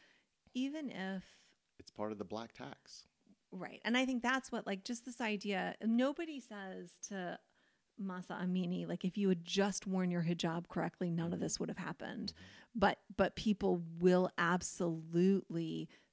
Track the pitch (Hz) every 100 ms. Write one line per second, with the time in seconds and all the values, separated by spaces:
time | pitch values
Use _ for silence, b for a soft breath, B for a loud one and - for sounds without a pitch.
0 | b b b _ _ 254 269 311 277 -
1 | 190 190 - - - _ _ - - -
2 | 107 104 95 104 117 - 135 - - -
3 | - _ _ _ - 185 175 - - 247
4 | 262 254 240 262 - 233 - 190 - 233
5 | - - 226 208 202 190 180 - 220 233
6 | 262 294 330 285 - 208 190 185 175 -
7 | - 196 175 - _ b b b _ -
8 | 190 180 180 175 180 185 175 180 170 175
9 | 180 202 196 175 170 196 202 190 196 185
10 | 180 175 165 170 170 170 170 180 170 -
11 | 180 170 170 180 - - 170 - 165 -
12 | - - 202 - - - - 233 190 -
13 | - - 190 - 220 196 196 180 165 165
14 | 180 180 185 - 170 180 - - 170 165
15 | 160 170 190 196 - 165 160 165 156 b
16 | b